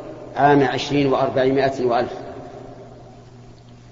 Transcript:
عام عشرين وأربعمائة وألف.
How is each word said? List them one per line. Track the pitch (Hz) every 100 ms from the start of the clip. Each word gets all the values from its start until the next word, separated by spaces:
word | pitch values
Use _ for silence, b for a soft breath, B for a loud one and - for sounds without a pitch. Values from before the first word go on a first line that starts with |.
| - - - -
عام | 143 143
عشرين | 131 131 - 143 135
وأربعمائة | 123 131 131 131 135 135 135
وألف. | 123 120 117 - - - - - - - - - - - - - - - - - -